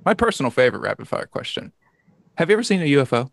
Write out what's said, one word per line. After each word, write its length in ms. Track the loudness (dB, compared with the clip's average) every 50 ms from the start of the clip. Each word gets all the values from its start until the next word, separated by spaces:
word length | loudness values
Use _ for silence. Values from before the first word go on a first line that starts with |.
| -2
My 80 | -2 0
personal 360 | 2 0 -2 0 -2 -4 -2
favorite 300 | 2 4 2 2 2 0
rapid 260 | -4 -6 -6 -6 -8
fire 180 | -8 -8 -8 -8
question. 460 | -8 _ -10 -8 -8 -8 -10 -10 -12 -18 _ _ _ _ _ _ _ _ _ _ _ _
Have 120 | -4 2 2
you 40 | 2
ever 100 | 2 2
seen 180 | 0 0 0
a 40 | 2
U 160 | 2 2 2
F 100 | 2 2 0
O? 180 | -2 -2 -4